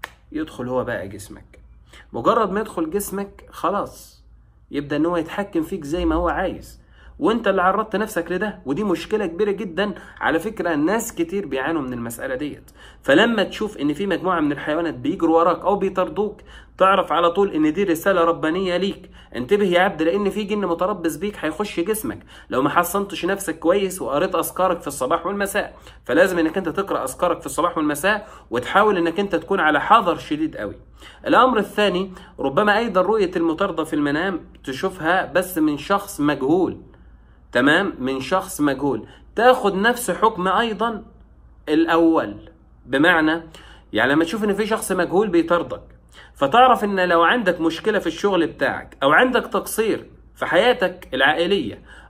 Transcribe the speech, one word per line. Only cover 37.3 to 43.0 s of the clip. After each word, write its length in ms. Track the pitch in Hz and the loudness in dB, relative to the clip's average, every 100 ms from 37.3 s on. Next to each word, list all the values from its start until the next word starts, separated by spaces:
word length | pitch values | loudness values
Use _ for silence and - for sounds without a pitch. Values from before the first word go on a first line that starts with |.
| - - | -20 -4
تمام، 400 | 123 135 170 196 - | 2 4 4 0 -4
من 220 | 127 135 | -6 -6
شخص 400 | 131 185 185 - | -2 -4 -2 -2
مجهول، 460 | 147 131 143 113 - - - - | -2 0 -2 -4 -8 -20 -10 4
تاخد 380 | 247 247 202 | 6 6 2
نفس 360 | 180 220 233 - | 2 0 0 -2
حكم 380 | 180 220 175 185 | 2 2 2 0
ايضًا 560 | 190 233 196 226 208 - - - - - - - | 2 0 -2 -4 -4 -12 -20 -20 -20 -20 -12 0
الاول. 640 | 156 165 165 165 160 107 104 - - - - 120 | 2 4 4 4 4 0 -6 -18 -20 -20 -20 -2
بمعنى 560 | 135 | 2